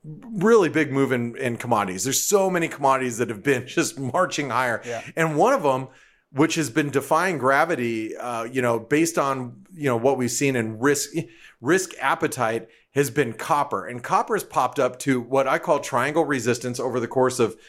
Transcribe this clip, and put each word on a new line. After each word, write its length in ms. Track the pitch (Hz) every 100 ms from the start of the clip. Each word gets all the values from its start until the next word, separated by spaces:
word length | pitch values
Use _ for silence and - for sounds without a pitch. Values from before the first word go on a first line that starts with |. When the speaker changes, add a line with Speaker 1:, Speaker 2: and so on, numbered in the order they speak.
Speaker 1:
really 640 | 156 151 233 214 202 233 165
big 240 | 147 147
move 200 | 135 135
in, 220 | 123 120 117
in 180 | 131 117
commodities. 480 | 120 113 101 92
There's 180 | 131 127
so 280 | - 202 190
many 180 | 180 160
commodities 480 | - 139 131 127 113
that 120 | 113
have 120 | 104
been 240 | 147 127 120
<laughs> 0 |
just 320 | - 151 -
marching 520 | 131 160 185 - 143
higher. 320 | 120 127 110
Speaker 2:
Yeah. 180 | 120 113 147
Speaker 1:
And 240 | 165 160 151
one 160 | 214
of 80 | 269
them, 260 | 147 131 131 - _ _ _
which 260 | 139 160 165
has 120 | 139
been 220 | 135 147
defying 480 | 131 - 160 185 156
gravity, 760 | 127 139 165 151 120 113 110 -
uh, 240 | 123 117
you 180 | 117 131
know, 180 | 123 117
based 380 | 107 147 165 160
on, 480 | 139 135 123 127 -
you 120 | 175
know, 120 | 143 117
what 220 | 123 131
we've 120 | 120
seen 260 | - 143 127
in 220 | 110 110
risk, 360 | 139 139 - 165 165 - - _
risk 300 | 123 180 185 -
appetite, 680 | 135 165 156 - 113 117 113 _ _ 139
has 140 | 139
been 240 | 131 120
copper. 520 | 110 - 160 - 98 87
And 160 | 123
copper 320 | 120 190 240
has 80 | 208
popped 360 | - 151 127 -
up 200 | 127 -
to 200 | 143 127
what 260 | 120 135 131
I 120 | 156
call 220 | 175 147
triangle 440 | - 127 135 151
resistance 560 | 143 135 113 117 127 120
over 180 | 123 123
the 80 | 113
course 320 | 131 127 123
of 160 | 110 -